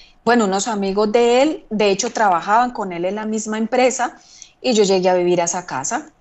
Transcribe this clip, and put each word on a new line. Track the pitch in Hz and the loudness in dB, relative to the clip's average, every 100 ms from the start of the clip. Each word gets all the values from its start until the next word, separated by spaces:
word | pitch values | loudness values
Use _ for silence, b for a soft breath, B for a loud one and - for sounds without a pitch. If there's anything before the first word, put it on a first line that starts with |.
| B B - | B B 0
bueno, | 240 202 | 2 2
unos | 190 233 | 0 -2
amigos | 208 196 196 214 | -4 -2 0 0
de | 233 240 247 | 2 4 4
él, | 302 370 - | 2 -2 -6
de | 214 208 | -2 0
hecho | 190 240 | 0 -2
trabajaban | - 208 170 175 220 247 | 0 0 0 2 2 2
con | 247 196 | -4 -8
él | 170 180 | -4 -6
en | 208 | -4
la | 214 | -6
misma | 220 214 214 | -6 -4 -4
empresa, | 220 247 254 226 254 - B B B B | -2 2 0 0 -6 -8 B B B B
y | 254 | -2
yo | 220 | 2
llegué | 196 185 180 | 4 2 2
a | |
vivir | 180 175 175 | 2 2 0
a | 170 | 0
esa | 185 175 | -4 -6
casa. | 139 143 240 311 _ | -8 -6 -8 -8 _